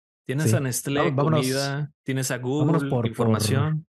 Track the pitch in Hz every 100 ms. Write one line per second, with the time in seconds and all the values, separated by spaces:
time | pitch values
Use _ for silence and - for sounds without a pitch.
0 | _ _ - 131 156 156 135 120 - 139
1 | 165 135 147 156 131 131 139 139 147 -
2 | - 131 131 127 123 143 151 165 139 131
3 | 117 113 113 110 104 135 151 156 -